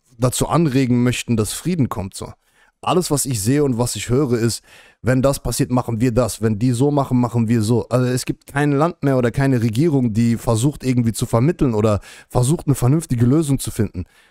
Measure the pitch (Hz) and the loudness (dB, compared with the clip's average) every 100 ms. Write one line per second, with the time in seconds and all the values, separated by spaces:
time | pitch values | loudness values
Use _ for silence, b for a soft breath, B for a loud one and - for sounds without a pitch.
0 | _ - 123 - - 147 165 131 123 123 | _ -2 -2 0 0 2 2 2 2 2
1 | 123 123 - 110 107 - 156 180 113 110 | 2 -2 -2 -2 -2 -4 -4 -2 -2 -4
2 | 95 - - - b b b b - 170 | -10 -10 -16 -16 b b b b -2 0
3 | - 143 139 113 101 143 143 113 120 104 | 0 -2 -2 -2 0 2 2 0 -4 -4
4 | 104 127 139 120 117 - B B B B | -2 0 0 0 0 -2 B B B B
5 | 110 131 135 135 - - 135 123 117 110 | 0 2 2 0 -4 -2 0 0 -2 -2
6 | 127 113 113 - 110 104 131 120 143 143 | 0 2 0 0 -2 0 0 2 2 0
7 | 131 123 120 117 110 120 107 117 - 123 | 0 0 0 0 2 2 2 0 0 -2
8 | 123 127 - 139 - 143 147 139 170 - | 0 -2 -4 -10 -6 -2 0 2 0 0
9 | 151 127 120 139 139 123 117 110 170 139 | 0 2 0 0 0 2 0 0 2 2
10 | 123 104 117 113 123 110 143 - 127 123 | 0 2 0 0 0 0 0 -2 -2 0
11 | 113 - 123 117 143 180 139 110 110 101 | 0 -2 -2 0 0 0 0 2 2 0
12 | B B B 120 123 170 - 127 123 160 | B B B -2 0 0 0 0 2 0
13 | - 120 120 151 143 135 - - 101 92 | 0 0 2 2 0 -2 -4 -4 -4 -6
14 | - b b | -12 b b